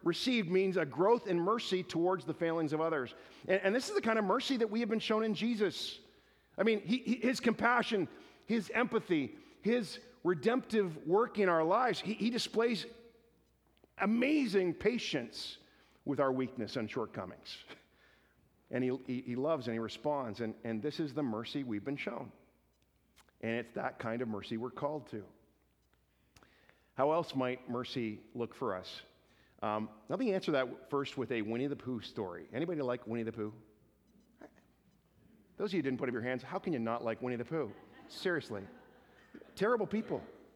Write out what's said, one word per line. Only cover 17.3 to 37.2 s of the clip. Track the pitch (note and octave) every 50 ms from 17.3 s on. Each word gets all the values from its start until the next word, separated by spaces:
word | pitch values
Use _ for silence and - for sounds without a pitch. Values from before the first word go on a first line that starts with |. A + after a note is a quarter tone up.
| F2+ - - - - - - - - - _ _ _ _ _ _ _ _ _ _ _ _ _ _ _ _ _ _
And | - B2
he, | B2+ B2+ B2+ C3+ C3+
he, | - B2+ B2 B2+
he | B2 A#2+
loves | B2 C3+ D#3 E3 C#3+ A#2+
and | B2 A2+
he | A2+
responds, | A2+ G#2+ - - - D3+ D3 C#3 C3 A#2 G2+ -
and, | A#2 A2 - - -
and | A#2 A2+ G#2+
this | G2+ D3+ C#3+ -
is | E3 C#3+ B2
the | D3+
mercy | D3 B2 G#2+ A2 A#2 - - C#3+
we've | C#3 B2 G#2+ G#2 G2+
been | C3+ C#3+
shown. | C#3+ - G#3 - - C3 G#2 - - _ _ _ _ _ _ _ _ _ _ _ _ _ _ _ - - _ _ _
And | - A2+
it's | A2+ A#2+ A#2 - -
that | - - C3 B2 -
kind | - A2+ A2+ A#2+
of | B2+ A#2
mercy | G#2+ G2 F#2+ - A2+
we're | A2 A#2+ B2
called | - - D3 C#3+ D3+ D3+ - -
to. | - G#2+ F#2+ - - _ _ _ _ _ _ _ _ _ _ _ _ _ _ _ _ _ _ _ _ - - _ _ _ _ - _ _ _ _ _
How | - C3+ D3
else | D#3 E3+ D#3+ - -
might | C3+ B2+ B2+ B2+ B2+ - -
mercy | A#2+ B2 B2 - - C3+ A#2 A2 G#2+ - - - -
look | A#2+ A#2 A2 -
for | - C3+ A2+ F#2+
us? | F#2 F#2 - - - - - _ _ _ _ _ _ _ _ _ _
Um, | G#2 G#2+ G#2+ G#2+ A2 A2 - - - -
let | D#3 F#3+
me | C4 A3+ F#3+
answer | F#3+ - -
that | D#3 C3+ C3 B2 - - - -
first | C#3+ C#3 C#3 C3+ -
with | C#3 A#2+ A2
a | B2+ A#2
Winnie | G#2 G#2+ A2+ A#2 C3+
the | C#3+ C#3
Pooh | A2+ - B2 C3 A2
story. | - - - - G#2 F#2 F2 E2+ D#2 -
Anybody | - B2 E3 F3 F3 D3+
like | C3+ B2 B2 B2 -
Winnie | G#2+ A2+ A#2
the | A2+ A2+
Pooh? | A2 A2+ G#2 G#2+ A2+ B2 - _ _ _ _ _ _ _ _ _ _ - _ _ _ _ - - _ - _ _ _ _ _ _ _ _ _ _ _ _ _ - - _ _ _ _ -
Those | F#3+ G#3+
of | F#3+
you | F3
who |
didn't | C3+ C3+ C3 A#2
put | A2+ A#2+
up |
your | A#2+ A2+
hands, | A2+ B2+ B2+ A#2+
how | - - F#3 G3
can | - F#3+
you | D#3+ B2
not | A2+ A2+ A#2 A#2+ A#2
like | A2+ A2+ -